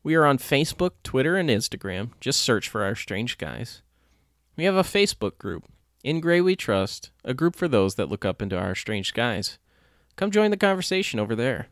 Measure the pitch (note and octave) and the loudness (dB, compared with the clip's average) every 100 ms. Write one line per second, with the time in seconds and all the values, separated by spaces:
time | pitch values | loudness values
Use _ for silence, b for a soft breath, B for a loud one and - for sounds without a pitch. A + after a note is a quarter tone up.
0 | D#3 D#3+ D3 C3+ - C#3 D#3+ - F3+ _ | 2 4 6 4 2 0 0 0 -4 _
1 | - C3 C#3 F#3+ E3 G#2 - - F#2+ F#2 | -2 0 2 0 2 0 0 -8 -8 -6
2 | A2+ - B2+ C3+ - G#2+ - G#2+ G2 G#2+ | -8 -8 -2 -2 2 0 0 -2 -2 -4
3 | - G2 A#2+ - D#2 A#1 A#2+ - _ _ | -6 -6 -6 -6 -10 -8 -12 -14 _ _
4 | _ _ _ _ _ - F3 F#3+ F3+ G3+ | _ _ _ _ _ -2 2 2 2 2
5 | G3+ - G#2 _ G2+ E2+ - _ _ _ | 2 0 -6 _ -8 -8 -12 _ _ _
6 | - D#3+ E3 F3 F#3 F#3 - G2 F#2+ - | -4 -2 2 4 4 2 0 0 0 -6
7 | - _ - B2+ E3+ - F3 A#2 G3 - | -16 _ -8 0 0 0 2 4 4 0
8 | D#2+ G2+ G2+ F2+ G2+ F#2 F#2+ F#2 - G#2+ | -4 -2 -2 -2 -4 -2 -2 -4 -4 -4
9 | F#2+ - A#2+ G2+ G2 - _ _ _ _ | -4 -2 -2 -2 -6 -10 _ _ _ _
10 | _ - G3+ G#3 G#3+ G3+ G3+ F#3+ E3+ F#3 | _ -6 0 4 4 4 2 2 0 -2
11 | - A2 G#2 A2+ B2+ F#2+ - | -2 -2 -2 0 0 -2 -8